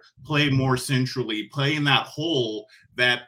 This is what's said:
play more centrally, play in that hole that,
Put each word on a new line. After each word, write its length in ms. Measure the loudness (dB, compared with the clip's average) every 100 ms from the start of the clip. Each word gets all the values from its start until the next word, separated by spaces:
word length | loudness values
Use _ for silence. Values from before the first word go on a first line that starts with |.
| -14 _
play 260 | -2 0 2
more 280 | 2 2 0
centrally, 720 | 0 0 0 -2 -4 -4 -6
play 240 | -2 -2 0
in 80 | 2
that 200 | 2 2
hole 600 | -6 -2 0 -2 -4 -10 -20 _ 0
that, 260 | 0 0